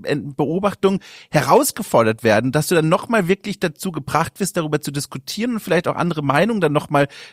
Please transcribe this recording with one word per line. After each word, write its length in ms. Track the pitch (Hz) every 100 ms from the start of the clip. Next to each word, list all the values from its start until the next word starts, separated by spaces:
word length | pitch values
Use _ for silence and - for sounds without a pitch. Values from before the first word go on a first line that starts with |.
äh, 120 | - 151
Beobachtungen 840 | 143 135 147 175 196 - 196 196 - - -
herausgefordert 920 | 156 127 196 294 - - 143 110 113
werden, 260 | 113 107 127
dass 180 | 147 -
du 80 | 175
dann 120 | 156
nochmal 400 | 180 - 233 170
wirklich 320 | 196 202 -
dazu 320 | 180 - 185
gebracht 480 | 156 135 151 160 -
wirst, 160 | 190 180
darüber 240 | 156 151
zu 100 | -
diskutieren 640 | 143 - 139 - - 240
und 60 | 220
vielleicht 260 | - 170 -
auch 80 | 147
andere 260 | 170 156
Meinungen 400 | 139 143 202 220
dann 100 | 160
nochmal, 360 | 147 - 143 139 - -